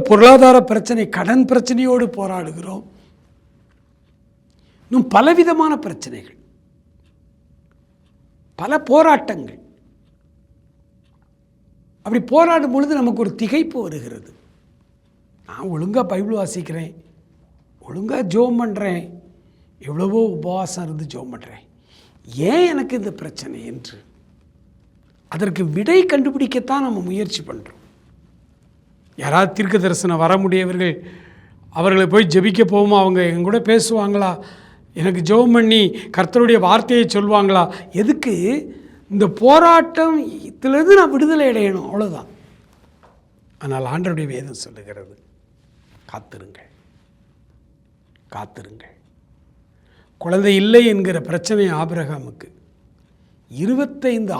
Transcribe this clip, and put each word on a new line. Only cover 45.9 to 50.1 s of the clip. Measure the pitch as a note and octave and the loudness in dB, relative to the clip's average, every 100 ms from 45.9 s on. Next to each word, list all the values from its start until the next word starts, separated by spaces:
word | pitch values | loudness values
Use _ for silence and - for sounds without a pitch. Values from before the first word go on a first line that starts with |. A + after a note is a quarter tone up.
| _ _ | _ _
"காத்திருங்கள், | A2 G#2 F#2+ F#2+ G2 _ _ _ _ _ _ _ _ _ _ _ _ _ _ _ _ _ G#2 | -20 -20 -20 -20 -20 _ _ _ _ _ _ _ _ _ _ _ _ _ _ _ _ _ -18
காத்திருங்கள்." | G#2 - G2 A2 - _ _ _ _ _ _ _ _ _ _ _ _ | -18 -20 -20 -20 -20 _ _ _ _ _ _ _ _ _ _ _ _